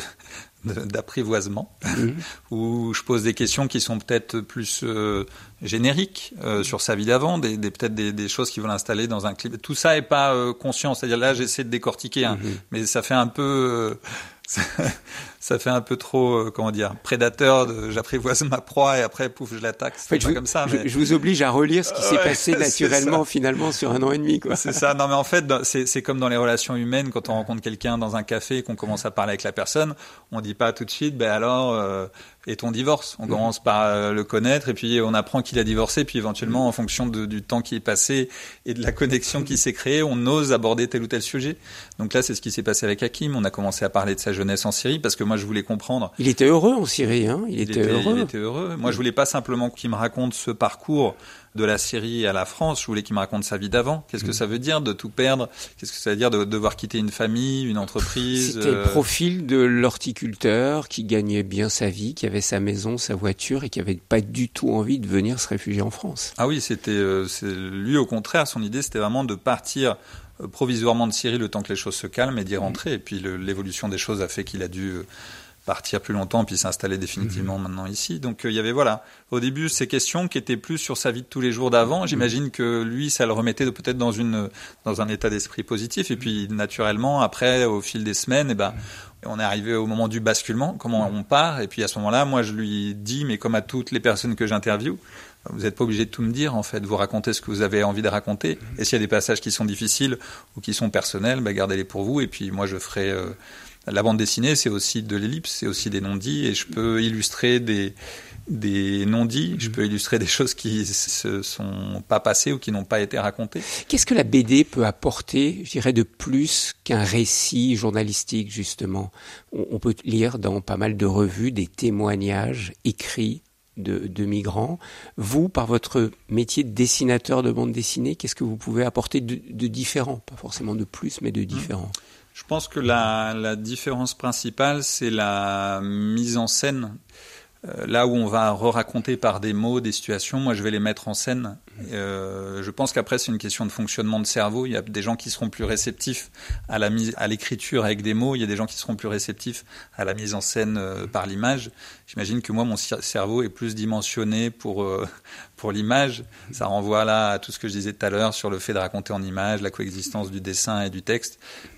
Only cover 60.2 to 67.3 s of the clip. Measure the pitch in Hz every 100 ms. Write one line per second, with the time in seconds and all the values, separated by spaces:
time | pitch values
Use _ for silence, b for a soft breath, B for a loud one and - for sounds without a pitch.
60.2 | 113 107 113 113 131 151 - - 110 107
61.2 | 104 104 95 98 107 - 104 92 110 -
62.2 | 107 101 - 101 101 101 110 120 - 95
63.2 | 101 98 - 135 135 - 92 90 - 113
64.2 | 104 113 120 - 127 110 107 135 101 95
65.2 | 107 127 - 101 - 101 104 - 196 135
66.2 | - - 127 151 - 113 - 104 98 95
67.2 | 92